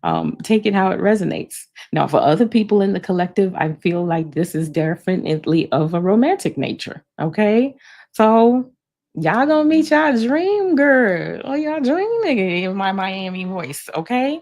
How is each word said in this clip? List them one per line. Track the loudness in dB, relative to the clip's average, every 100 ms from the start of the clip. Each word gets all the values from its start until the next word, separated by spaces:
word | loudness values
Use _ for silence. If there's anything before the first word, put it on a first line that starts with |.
Um, | -2 -2 -4 -8
take | 0 0
it | 2
how | 0 0
it | 0
resonates. | 0 0 -2 -6 -10 -16 -20 -20 -6
Now, | -2 2
for | 2
other | 2 2 2
people | 2 2 2
in | 2
the | -2
collective, | -2 -2 -2 0 -2
I | 0 -4
feel | -2 -2 -2
like | -2 -2 -2
this | -4 -4
is | -4 -4
definitely | -2 -2 -2 -2 -2 -2 -4 0 0 2
of | 0 0
a | 0
romantic | 2 2 2 0 -2 -4
nature, | -6 -6 -10 -14 _ -6
okay? | -6 0 2 4 0 -4 _ -20 -20
So, | 2 4 6 6 4 -2 _ _ _ _
y'all | -4 -2 0
gonna | 2 2
meet | 4 2 4
y'all | 2 2 0
dream | 0 0 0 0 2
girl | 4 4 4 4 0 -4 -8
or | -6 -4
y'all | -4 -2
dream | 0 0 0 -2
nigga | 0 0 0 -2
in | -4 -2
my | -2
Miami | -2 -4 -6 -8 -8
voice, | -8 -8 -8 -12 -10
okay? | -10 -4 -2 -2 -4